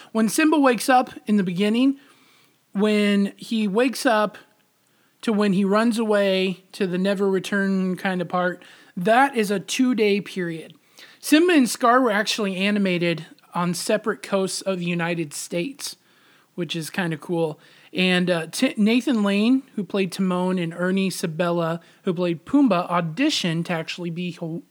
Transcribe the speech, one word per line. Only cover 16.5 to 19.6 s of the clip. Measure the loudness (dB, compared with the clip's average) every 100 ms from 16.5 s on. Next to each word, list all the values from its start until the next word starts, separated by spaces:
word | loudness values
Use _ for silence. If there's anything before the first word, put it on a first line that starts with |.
| -10
which | -8 -6
is | -6
kinda | -4 -4 -6
cool. | -4 -2 -2 -4 -16 -20 -10
And, | -2 2 2 2
uh, | 0 -2
Ti-, | -2 -2 2
Nathan | 2 2 2 0
Lane, | 2 2 2 2